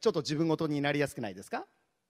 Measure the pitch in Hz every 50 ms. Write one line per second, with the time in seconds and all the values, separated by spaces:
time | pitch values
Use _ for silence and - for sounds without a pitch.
0 | - 226 180 160 - 139 151 147 165 160 156 151 165 151 147 143 143 147 147 147
1 | 143 135 - 135 117 101 90 98 - - 233 285 392 - _ _ _ _ _ _
2 | _